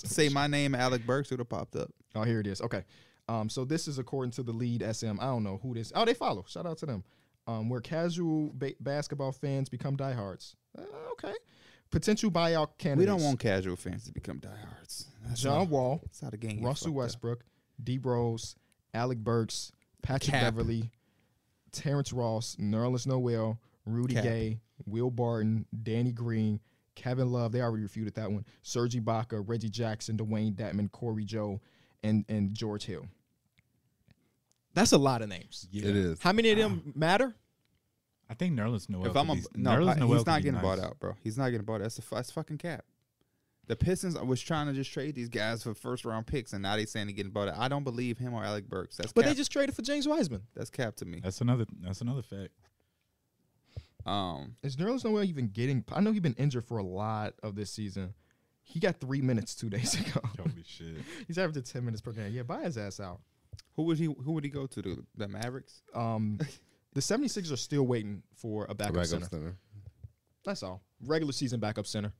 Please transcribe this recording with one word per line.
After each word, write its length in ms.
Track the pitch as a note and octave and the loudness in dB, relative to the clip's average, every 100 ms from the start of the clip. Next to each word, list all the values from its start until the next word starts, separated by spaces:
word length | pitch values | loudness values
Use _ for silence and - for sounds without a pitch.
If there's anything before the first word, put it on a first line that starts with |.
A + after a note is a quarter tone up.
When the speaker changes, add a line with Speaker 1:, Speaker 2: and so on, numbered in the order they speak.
| - | -4
Speaker 1:
say 120 | - | 4
Speaker 2:
you. 60 | D3 | 4
Speaker 1:
my 160 | C#3 D3 | 6 4
name, 280 | C#3+ C#3+ | 4 4
Alec 320 | B2+ B2+ B2 A#2+ | 4 4 2 2
Burks, 240 | C3+ C#3 | 0 0
it 40 | |
would 60 | B2+ | -4
have 80 | A#2+ | -2
popped 260 | F#2+ - | -4 -4
up. 160 | - - - _ | -4 -6 -8 _
Speaker 2:
Oh, 80 | A2 | -2
here 160 | A2+ A2+ | 2 2
it 60 | G2+ | 0
is. 140 | F#2+ | -2
Okay. 240 | A#2 G#2 - - - _ - | -4 -4 -6 -16 -20 _ -4
Um, 180 | A2+ G#2+ | -2 -2
so 160 | - | -4
this 240 | C3 D#3+ E3 | -2 -2 -2
is 100 | C3+ | -6
according 340 | - C#3 B2+ | -4 -2 -2
to 100 | A#2 | -2
the 100 | A#2+ | -4
lead 300 | A2+ A#2+ A#2+ | -2 0 0
S 200 | G#2 G#2+ | 0 -2
M. 160 | A2+ G2+ | -2 -2
I 40 | |
don't 180 | B2+ A#2+ | 0 0
know 160 | G#2 G2 | 0 -2
who 100 | C3 | -6
this. 180 | A2+ A2 | -6 -2
Oh, 100 | F3+ | 4
they 80 | A3+ | 4
follow. 300 | C4+ A#3 G#2+ - | 4 2 0 -4
Shout 200 | F3 F3 | -6 -6
out 100 | D#3+ | -4
to 80 | D#3 | -4
them. 160 | G#2 - _ _ _ - | -4 -6 _ _ _ -6
Um, 240 | A2+ A2+ | -2 0
where 100 | B2 | -2
casual 680 | - D#3 F3 E3+ E3 D#3 D3+ | -2 0 0 2 2 2 0
ba-, 220 | B2+ C3+ - | -2 -6 -4
basketball 540 | B2 C#3+ C#3+ C#3 C3+ | -2 -2 -2 -2 -4
fans 380 | C3 C#3+ C#3 C3+ | -2 -2 0 0
become 260 | B2 C#3 C#3 | -2 -2 -2
diehards. 580 | C3+ B2 G2 F2+ - - _ - | -2 -2 -4 -8 -14 -20 _ -16
Uh, 40 | G4+ G#4+ A#4+ | -14 -12 -8
okay. 200 | A#4+ - A4+ - _ - - _ | -8 -6 -8 -12 _ -20 -20 _
Potential 400 | E3 G#3+ G#3+ A3 | 0 4 4 4
buyout 460 | E3+ E3+ E3 D3+ - | 4 4 4 2 0
candidates. 220 | C#3+ C#3 | 2 6
Speaker 1:
We 60 | G3 | 6
don't 160 | F#3+ | 6
want 160 | D3 B2 | 4 4
casual 360 | A#2 F#2+ F#2 F2+ | 4 2 2 -4
fans 280 | F#2+ G2 | -6 -8
to 80 | A2 | -8
become 260 | - - C2 | -10 -8 -10
diehards. 680 | - G#2 - - - - - - A2+ | -10 -14 -14 -16 -14 -14 -14 -12 -6
That's 140 | A#2 | 0
Speaker 2:
John 200 | C3 C#3+ | 2 4
Speaker 1:
not, 80 | F#3 | 4
Speaker 2:
Wall, 320 | C#3 B2+ D3+ | 4 2 0
Speaker 1:
that's 160 | - - | -4 -10
how 80 | B2+ | -10
the 80 | G#2+ | -6
game 200 | A2+ G#2+ | -4 -2
gets 60 | |
Speaker 2:
Russell 240 | A#2+ D3 E3+ | 0 0 -2
Speaker 1:
fucked 40 | |
up. 40 | C#3 | -2
Speaker 2:
Westbrook, 460 | B2 A#2+ A#2 A#2+ - _ _ - | -2 -4 -4 -6 -8 _ _ -10
D 140 | A#2 B2+ | -4 -2
Rose, 560 | B2 A#2+ A#2+ A2+ - - _ _ _ | 2 2 2 0 -6 -14 _ _ _
Alec 260 | A2+ B2 B2 | -2 0 0
Burks, 540 | A2 A#2 A2+ - - - _ _ | 2 2 2 -2 -8 -14 _ _
Patrick 280 | - C3+ C#3+ | -2 0 2
Speaker 1:
Cap. 220 | C#3 A#2+ | 4 4
Speaker 2:
Beverley, 360 | A2+ A2+ A2+ A2+ - _ _ _ _ _ _ _ | 4 2 0 -2 -6 _ _ _ _ _ _ _
Terrence 400 | - D3 C#3+ C#3 | -6 0 0 0
Ross, 440 | B2 A#2 A2 A2+ - | 0 2 0 -2 -2
Nerlens 460 | G#2 A2 B2 B2+ C3+ | 0 2 2 2 2
Noel, 520 | C3 B2 A#2 A2 A2+ - _ G#2+ | 2 4 2 2 0 -6 _ -4
Rudy 280 | A#2 B2+ | 0 2
Speaker 1:
Cap. 100 | A#2+ | 4
Speaker 2:
Gay, 360 | A#2+ A2+ A2 A2+ - - - | 2 2 0 -2 -8 -14 -4
Will 240 | A2 B2+ | 0 0
Barton, 560 | A#2+ A#2+ A#2 G#2+ A2 - A2+ | 2 0 2 4 2 0 -6
Danny 300 | A2+ A2+ B2 | -2 0 0
Green, 480 | A#2 A#2+ A2 A2 G#2+ - _ _ | 0 0 2 2 0 -4 _ _
Kevin 360 | - B2+ B2+ B2+ | -8 -4 0 2
Love. 220 | B2 A#2 | 2 0
They 80 | A#2+ | 0
already 220 | A#2+ A2 | 0 0
refuted 320 | G2+ A2 G#2+ | -4 -4 -6
that 160 | A2 G#2+ | -4 -4
one. 140 | G2+ - - | -4 -4 -14
Serge 320 | - B2+ A#2+ | -6 0 2
Ibaka, 480 | B2 A2+ A2 A2+ G#2+ G2+ | 2 2 0 0 -4 -2
Reggie 220 | A#2 A2 | -2 -2
Jackson, 460 | G#2+ A2+ G#2+ - G#2+ | -2 -2 -2 -4 -2
Dwayne 380 | G#2+ A2 G#2+ | 0 2 0
Dedmon, 360 | F#2+ G#2 G2 G#2 | 0 -2 0 -2
Corey 320 | - A#2+ G#2+ | -2 -4 -2
Joe, 360 | G2+ A2 G#2 G2 - _ _ _ | -2 -2 -2 -4 -8 _ _ _
and, 220 | G#2+ G#2+ G#2 | 2 2 2
and 260 | A2 G2 | 0 0
George 300 | A2 A2 G#2 | 0 -4 -4
Hill. 220 | - F2 F2+ - _ _ _ _ _ _ _ _ _ _ _ _ _ _ _ | -6 -8 -10 -16 _ _ _ _ _ _ _ _ _ _ _ _ _ _ _
That's 180 | E3 A3+ | 4 8
a 60 | E3+ | 8
lot 240 | C#3 A#2+ | 6 4
of 60 | G#2+ | -2
names. 380 | F2+ - - F2+ | -6 -10 -16 -8
Speaker 3:
Yeah. 160 | G2+ G2+ | -2 2
Speaker 4:
It 80 | G2+ | 4
is. 240 | F2+ E2 | 4 4
Speaker 2:
How 120 | F3 | 4
many 180 | G#3+ A3+ | 6 6
of 80 | G#3+ | 6
them 240 | G#3+ F#3+ D3 | 4 0 -4
Speaker 3:
Ah. 40 | |
Speaker 2:
matter? 400 | C#3 D#3+ G3+ C4 - _ _ _ _ _ _ _ _ _ | 2 4 6 4 -2 _ _ _ _ _ _ _ _ _
Speaker 3:
I 40 | |
think 200 | A2+ F3+ C3+ | -2 2 2
Nerlens 320 | G#2+ A2+ - | 2 0 -2
Noel 160 | F#2 G2 | -2 2
Speaker 1:
If 100 | C3 | 2
I'm 100 | D#3 | 4
Speaker 3:
could 100 | C3+ | 0
Speaker 1:
a, 20 | |
Speaker 3:
be, 60 | - G#2+ | -2 0
Speaker 1:
no, 80 | A2 | 4
Speaker 3:
Nerlens 180 | A#2+ - | 6 6
Speaker 1:
I, 60 | D#3 | 6
Speaker 3:
Noel 100 | A#2 | 6
Speaker 1:
he's 80 | A#2 | 6
Speaker 3:
could 80 | - | 6
Speaker 1:
not 100 | D#3 | 4
Speaker 3:
be 60 | |
Speaker 1:
getting 120 | C#3+ A#2+ | 4 2
Speaker 3:
nice. 60 | |
Speaker 1:
bought 160 | G2 F#2 | 2 2
out, 220 | F2+ - | -2 -6
bro. 160 | F#2+ G2 | -6 -4
He's 160 | A2 A2+ | -4 0
not 100 | C3 | 0
getting 160 | A#2 | 0
bought 120 | G2+ A2 | -2 -2
out. 80 | |
That's 140 | G#2+ - | -2 -6
a, 40 | - | -6
that's 160 | A2 C3 | -6 -4
fucking 280 | - D#3 D3+ | -6 -6 -8
cap. 260 | F3 C3 - _ _ _ _ _ _ _ - | -6 -10 -12 _ _ _ _ _ _ _ -4
The 80 | A#2 | 2
Pistons 400 | E3+ F#3 F#3 D#3 | 4 2 0 -2
was 220 | B2+ B2+ | 0 0
trying 260 | - D#3+ D3 | 2 0 0
to 60 | |
just 180 | C3+ C3+ | -2 -2
trade 220 | D#3 C#3+ | -4 -6
these 140 | B2+ A#2+ | -4 -4
guys 320 | A#2+ G#2+ A2+ | 0 0 0
for 120 | A#2+ | -4
first 300 | A2 B2 B2 | -6 -4 -4
round 220 | A#2+ A2 A2+ | -2 -4 -2
picks, 260 | C#3+ A2+ | -4 -4
and 100 | G2 | -4
now 140 | G2 G#2+ | 0 0
they 80 | G#2+ | 0
saying 200 | A2 G#2 | -2 -4
they 60 | |
getting 180 | G2+ G2 | -4 -4
bought 160 | G#2 G2+ | 0 0
out. 80 | F#2 | 0
I 100 | B2+ | 0
don't 160 | C#3+ | 0
believe 340 | C3+ A#2+ B2 A2+ | -2 -2 -2 -2
him 160 | B2 | -4
or 100 | A#2 | -4
Alec 240 | G2+ G#2 G2 | -2 -4 -4
Burks. 280 | F#2+ - - | -6 -6 -6
That's 160 | - | 2
Speaker 2:
But 120 | A#3 | 4
they 60 | C#4+ | 6
Speaker 1:
cap. 40 | C#4 | 4
Speaker 2:
just 120 | C#4+ | 0
traded 240 | C#4+ C#4 | 0 0
for 80 | - | -2
James 240 | A#3 D4 C#4 | -2 0 2
Wiseman. 360 | D#4 F3+ G#2 G#2+ | 2 0 -2 -8
Speaker 1:
That's 160 | - A2 | -10 -8
cap 260 | - A#2 - | -4 -4 -4
to 80 | F2 | -10
me. 140 | E2+ | -6
Speaker 3:
That's 180 | F#2 - | -4 0
another, 240 | A#2+ B2 A2 - | 2 4 0 -4
that's 200 | F2+ F#2 | -8 -4
another 200 | A#2+ C3+ | -4 -4
fact. 280 | - G2 F#2 - _ _ _ _ _ _ _ _ _ _ _ - - - - | -6 -10 -12 -14 _ _ _ _ _ _ _ _ _ _ _ -16 -16 -12 -4
Speaker 1:
Um, 500 | G2+ F#2 D2 C#2+ A#2+ | -2 -2 -4 -10 -8
Speaker 2:
Is 140 | C#3 C3 | -8 -2
Nerlens 280 | G3 C4 | -2 0
Noel 200 | A3+ G#3+ | 0 2
even 240 | G3 D3 A#2 | 2 0 -2
getting? 360 | G2+ B2+ C3 - | 0 0 0 0
I 80 | - | 2
know 120 | G#3 | 2
he's 80 | G#3+ | 4
been 120 | D#3+ | 2
injured 300 | A2+ C#3+ B2 | 2 2 0
for 140 | - A2+ | -2 -4
a 40 | |
lot 520 | F#2+ F#2 G#2+ A2 G#2 - | -4 -2 -2 -2 -4 -6
of 120 | A2 G2+ | -8 -6
this 140 | G2 | -6
season. 440 | - G#2 G2 F#2 - _ _ _ _ | -6 -6 -4 -6 -8 _ _ _ _
He 180 | - E3 | -8 0
got 200 | F#3+ D#3+ | 0 0
three 200 | C3 C3+ | -2 0
minutes 340 | C3 A#2 F2+ | 2 2 0
two 140 | - A2+ | -6 -4
days 240 | G2+ A2+ | -2 0
<laughs> 60 | - | -2
ago. 200 | - B2+ A#2 - | 0 -2 -4 -4
Speaker 3:
Holy 240 | A#2+ - - | -4 -4 -12
shit. 300 | - E2 D3 C#3 D#4 A3+ | -14 -10 -10 -10 -12 -6
Speaker 2:
He's 120 | E3+ | -2
averaging 240 | F3+ D3 | -2 -2
ten 200 | B2 B2+ | -6 -4
minutes 160 | A#2+ A2 | -4 -4
per 120 | B2 | -6
game. 200 | A2+ G2+ | -6 -6
Yeah, 100 | A#2+ | -6
buy 200 | A#2+ G#3 | -6 -4
his 160 | B3 A#2 | -4 -4
ass 220 | G2 F#2 | -6 -8
out. 200 | F#2+ F2+ - _ _ - - - | -10 -12 -16 _ _ -20 -10 -2
Speaker 1:
Who 60 | |
would 140 | D#3+ D#3+ | 0 2
he, 60 | |
who 280 | E3 D3 C3 | 0 -2 -2
would 120 | D#3+ | -2
he 60 | C#3+ | -2
go 160 | C#3 C3+ | -6 -6
to? 160 | A#2 | -6
The, 220 | G2 E2+ - - | -6 -6 -8 -8
the 120 | G2+ | -8
Mavericks? 540 | G2+ A#2+ C3 - - _ | -4 -6 -6 -12 -20 _
Speaker 2:
Um, 440 | - A#2 A2 G#2+ G#2 C#3+ - _ | -4 0 2 0 0 -4 -6 _
Speaker 1:
<laughs> 260 | _ _ | _ _
Speaker 2:
the 80 | C#3 | -4
seventy-sixers 500 | - A3 C#4 G#3+ E3 | 0 2 2 -2 -4
are 40 | B2+ | -4
still 300 | - C#3+ B2+ | 0 2 4
waiting 360 | A#2+ G#2 G2 - | 2 0 -8 -12
for 300 | - A2+ G#2+ G2+ | -12 -6 -4 -4
a 40 | |
backup 200 | G#2 G#2 | -2 0
Speaker 4:
Backup 120 | F2 E2+ | 2 2
Speaker 2:
center. 180 | E2+ F2 | 0 -2
Speaker 4:
center. 260 | E2 D#2 F#2+ _ G#2 G2 - - - _ _ | -6 -6 -10 _ -20 -20 -18 -20 -20 _ _
Speaker 2:
That's 180 | F#3+ G3+ | -6 -6
all. 200 | F#2 F#2 - _ | -6 -10 -14 _
Regular 280 | A#2+ D#3+ D3+ | 0 2 2
season 280 | B2 B2 A#2+ | 0 0 0
backup 260 | G#2+ A2 G2+ | 0 -2 -2
center. 260 | G#2+ G#2 - | -2 -2 -6